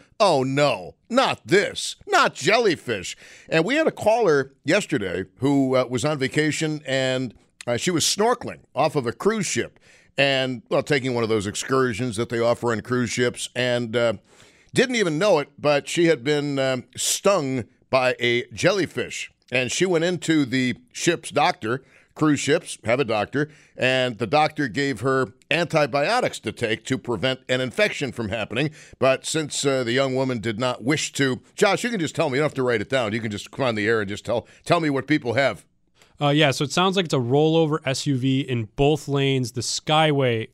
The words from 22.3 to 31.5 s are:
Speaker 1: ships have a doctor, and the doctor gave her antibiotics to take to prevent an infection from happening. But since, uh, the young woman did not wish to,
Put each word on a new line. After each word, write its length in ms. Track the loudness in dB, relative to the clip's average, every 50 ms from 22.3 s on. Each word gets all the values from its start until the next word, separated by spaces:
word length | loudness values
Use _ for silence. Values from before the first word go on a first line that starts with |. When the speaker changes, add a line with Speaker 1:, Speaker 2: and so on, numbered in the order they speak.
| 2 2
Speaker 1:
ships 360 | 2 2 0 0 0 -4 -14 -6 -2
have 160 | 0 0 0
a 40 | 0
doctor, 460 | 0 -2 -2 -2 -2 -2 -4 -4 -4 -6 -14 _ _ _ -2
and 400 | 0 0 2 2 0 -2 -4 -4
the 80 | -4
doctor 420 | 0 2 2 2 2 0 -2 -6 -4
gave 320 | -2 -2 -2 -2 -2 -2
her 320 | -2 0 0 0 0 -2 -6 _ _ -2
antibiotics 880 | -2 0 0 0 2 2 2 2 0 0 0 0 0 0 0 -2 -4 -6
to 120 | -8 -8 -6
take 320 | -4 -4 -2 -2 -4 -4
to 140 | -4 -4 -4
prevent 420 | -2 -4 -2 -2 0 -2 -2 -4 _ -2
an 140 | -2 -2 -2
infection 500 | -2 0 0 0 0 0 -4 -6 -6 -6
from 160 | -6 -6 -4
happening. 420 | -4 -6 -6 -4 -4 -2 -2 -4 -4 -10 -18 -20 -4 0
But 260 | 2 2 2 2 -2
since, 400 | -4 -4 -4 -4 -4 -4 -4 0
uh, 200 | 0 0 0 0
the 80 | 0 0
young 220 | 0 0 2 0
woman 260 | 0 0 0 -2 -2
did 180 | -2 -4 -4 -2
not 260 | -2 -2 -2 -2 -2
wish 280 | -2 -2 0 -2 -4 -2
to, 260 | 0 0 0 0 -2 -8 _